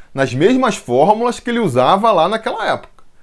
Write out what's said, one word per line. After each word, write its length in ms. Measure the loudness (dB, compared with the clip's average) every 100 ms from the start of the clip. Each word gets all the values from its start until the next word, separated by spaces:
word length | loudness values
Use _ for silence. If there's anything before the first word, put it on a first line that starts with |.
| -14
nas 200 | -4 -4
mesmas 440 | 2 2 2 0 -4
fórmulas 600 | -2 0 2 2 -2 -4
que 100 | -4
ele 100 | -2
usava 520 | 0 2 2 2 2
lá 180 | 2 0
naquela 360 | -2 -6 -6 -4
época. 380 | -6 -8 -20 -20 -20